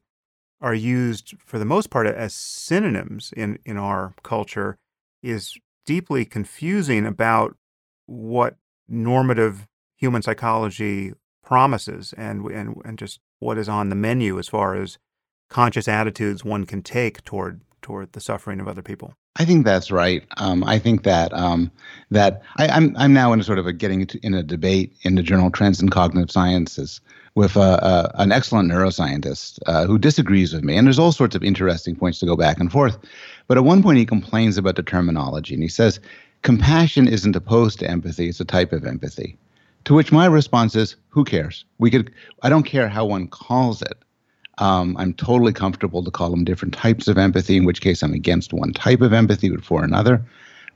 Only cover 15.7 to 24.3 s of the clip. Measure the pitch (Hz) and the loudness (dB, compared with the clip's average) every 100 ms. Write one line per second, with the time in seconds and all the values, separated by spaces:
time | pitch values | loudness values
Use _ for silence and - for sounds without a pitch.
15.7 | 117 113 107 110 101 104 98 107 104 92 | 0 -2 -2 -2 -4 -6 -6 -6 -8 -8
16.7 | 98 - 123 113 - - 98 92 87 _ | -10 -8 -4 -4 -6 -12 -10 -10 -12 _
17.7 | _ - 101 95 104 - 107 107 98 98 | _ -16 -16 -16 -14 -10 -10 -10 -12 -12
18.7 | 95 - 101 - - _ - 165 170 113 | -14 -14 -16 -18 -20 _ -4 2 4 4
19.7 | 92 - 90 90 87 - - 98 90 98 | 2 0 0 0 -2 -6 -6 -2 -2 0
20.7 | 110 117 110 95 85 82 80 87 85 87 | 0 2 0 2 0 0 -2 -2 0 -2
21.7 | - - - - 104 98 98 - - 151 | -6 -20 -18 -2 2 2 0 -6 -2 2
22.7 | 139 156 - 139 135 123 113 101 95 90 | 4 2 4 4 6 6 2 0 -2 -2
23.7 | 85 104 95 95 - 110 | -4 -2 -2 -4 -6 -4